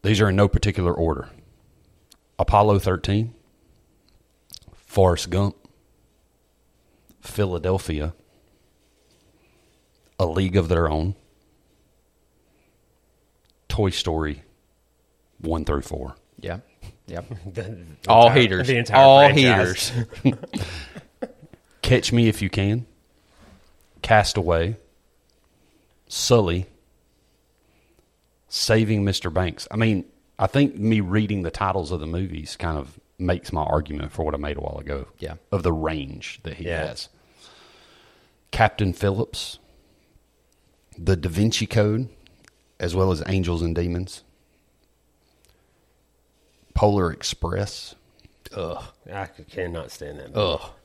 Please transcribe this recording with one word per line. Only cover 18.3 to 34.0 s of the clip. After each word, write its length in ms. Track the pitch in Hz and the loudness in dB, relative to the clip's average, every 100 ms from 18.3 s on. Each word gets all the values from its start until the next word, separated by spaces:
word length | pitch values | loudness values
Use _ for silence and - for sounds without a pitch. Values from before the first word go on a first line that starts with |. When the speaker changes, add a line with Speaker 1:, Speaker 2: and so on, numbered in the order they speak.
| 131 | 8
Speaker 2:
heaters. 260 | 113 92 123 | 4 2 0
Speaker 3:
the 80 | 123 | 0
entire 240 | 117 131 | 4 8
Speaker 2:
All 240 | 135 135 143 | 10 12 10
Speaker 3:
franchise. 600 | 143 127 101 90 - - 120 113 - | 8 6 6 2 -2 -4 -4 -6 0
Speaker 2:
heaters. 160 | 135 - - - 95 78 - - | 0 0 -8 -8 -8 -10 -16 -20
Speaker 1:
<laughs> 800 | - _ - - - - _ _ | -20 _ -16 -16 -20 -20 _ _
Catch 300 | - 127 - | 2 2 2
Me 160 | 120 113 | 2 2
If 140 | 104 | 2
You 80 | 98 | -4
Can, 360 | - 101 113 120 _ _ _ _ _ - - _ _ _ - | -2 0 -2 -6 _ _ _ _ _ -20 -20 _ _ _ -16
Castaway, 760 | - 110 101 - 85 82 87 110 _ _ _ _ _ _ _ _ _ _ _ _ _ | 4 4 4 -2 0 0 0 -6 _ _ _ _ _ _ _ _ _ _ _ _ _
Sully, 580 | - - 120 92 87 95 _ _ _ _ _ _ _ _ _ _ _ _ _ _ _ _ _ _ | -8 2 4 4 -2 -6 _ _ _ _ _ _ _ _ _ _ _ _ _ _ _ _ _ _
Saving 560 | - - 110 107 107 | -6 2 2 2 0
Mister 260 | 101 95 90 | 0 -2 -4
Banks. 380 | 82 90 - - | -2 -4 -6 -10
I 60 | 110 | -2
mean, 280 | 113 98 - _ _ - | 0 0 -4 _ _ -4
I 80 | 101 | 0
think 280 | 139 143 - | 2 0 0
me 240 | 107 110 | 0 0
reading 420 | 92 104 107 101 | 2 0 0 -4
the 80 | 85 | -6
titles 420 | - 98 95 76 | -4 -4 -2 -4
of 80 | 87 | -6
the 60 | 78 | -6
movies 500 | 85 95 80 - - | -6 -6 -8 -12 -8
kind 200 | 85 78 | -6 -6
of 220 | 69 - _ - | -8 -18 _ -8
makes 340 | 90 90 - | -4 -4 -4
my 100 | 80 | -6
argument 480 | 76 76 76 76 | -2 -2 -2 -8